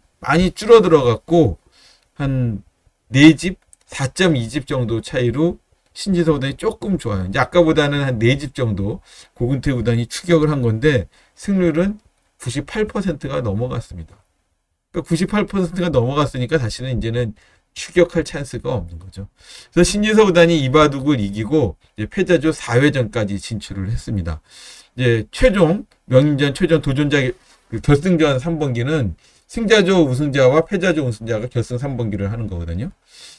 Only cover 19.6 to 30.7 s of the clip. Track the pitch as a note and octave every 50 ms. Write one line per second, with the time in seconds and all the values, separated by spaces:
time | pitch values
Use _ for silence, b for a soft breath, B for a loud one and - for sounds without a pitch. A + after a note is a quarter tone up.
19.6 | B B - E3 F3 - - G#3 G#3 G#3+ G#3+ G#3+ A3 G3 E3+ F3 E3+ E3 E3+ D#3
20.6 | C#3 B2+ C3 D3+ D3+ D3 C#3 C#3 C3 D3 C#3+ A#2 G2+ G2 G2+ A2 A2 G#2 D3 D#3
21.6 | C3 F#2+ - _ _ _ _ - G#2+ - - G3+ F#3 F3 F3 D#3 C3 D#3+ D3 -
22.6 | - - - B2+ C#3 D3 C#3 C3+ A#2+ G#2 - A#2 G#2+ F#2+ G2+ F#2+ - - A#2 G2+
23.6 | - - F#2 G2 F#2+ G2 A#2+ A#2+ - - A2+ G2 E2 E2+ D#2 D2+ B B B B
24.6 | B B B B B B _ B2 B2+ A#2+ A#2 A2+ G#2+ - - - - B3+ F#3 G3+
25.6 | F3 D3+ F3+ G#3 - _ _ _ _ - B2+ C3 D3 D3+ D3 C3+ C#3+ C#3+ C3 -
26.6 | F#3+ D#3 E3 D3+ - C#3+ C3 C#3 D3 C#3+ D3 C#3+ C3 B2 A#2+ b b b b b
27.6 | _ _ - A2 - D3 D3 C#3+ D#3 F#3+ F3+ D#3 D#3 D3 C3+ B2+ A#2+ E3+ E3+ D3+
28.6 | D3+ C3+ A#2+ A#2 A#2+ C#3 D#3+ D#3 A#2 F#2+ E2+ b b b b b b - - A#3
29.6 | A#3 G3 A#3 G#3+ F#3+ F3 G3 F3+ D#3+ C3+ B2 B2 D3+ C#3+ C3 C#3 C3 B2+ C#3 A#3
30.6 | B3 -